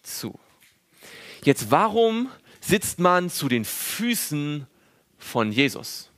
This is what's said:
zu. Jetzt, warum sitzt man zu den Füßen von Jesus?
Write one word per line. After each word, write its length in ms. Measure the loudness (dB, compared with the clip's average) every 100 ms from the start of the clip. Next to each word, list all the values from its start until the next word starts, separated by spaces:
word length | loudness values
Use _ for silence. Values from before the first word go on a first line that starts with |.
zu. 340 | -12 -10 -12 -14 _ _ _ _ _ _ -20 -20 -20 -2
Jetzt, 280 | 0 0 4
warum 580 | 4 4 4 4 2 -4 -8 _ -12
sitzt 380 | 0 0 0 2
man 300 | 4 4 2
zu 180 | -4 0
den 160 | 0
Füßen 1040 | -2 -8 -8 -6 -2 -2 -4 -4 -4 -6 -10 _ _ _ _ _
von 340 | -6 -2 0
Jesus? 600 | 2 0 -2 -12 -14 -16